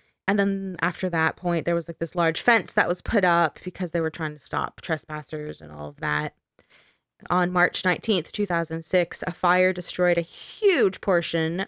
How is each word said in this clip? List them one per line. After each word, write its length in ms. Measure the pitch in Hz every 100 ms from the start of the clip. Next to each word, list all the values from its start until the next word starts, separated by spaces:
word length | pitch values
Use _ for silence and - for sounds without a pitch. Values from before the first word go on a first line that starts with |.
| _ _ -
And 100 | 208
then 380 | 202 196 196 180
after 300 | 180 - 185
that 260 | 165 160 -
point, 300 | 180 170 170
there 80 |
was, 140 | 170 165
like, 100 | 160
this 160 | 165
large 260 | 180 165 160
fence 320 | - 226 -
that 160 | - -
was 140 | 180
put 220 | - 226
up 340 | 185 170 165 -
because 260 | 185 - 180
they 100 | 170
were 80 | 160
trying 240 | - 156
to 60 | 151
stop 420 | - 147 - -
trespassers 800 | - 156 - 151 151 151 151 151
and 120 | 151
all 160 | 147 147
of 80 | 147
that. 380 | 156 147 151 - _ _ _ _ _ _ _ _ -
On 200 | 180 180
March 340 | 180 175 -
nineteenth, 460 | 190 170 - 190 -
two 140 | - 202
thousand 380 | 170 165 165
six, 400 | - 185 175 - -
a 60 |
fire 400 | - 175 180 185
destroyed 460 | 185 - - 180 170
a 40 |
huge 760 | 165 - - - 415 330 202 190
portion 680 | - 175 170 165 160 170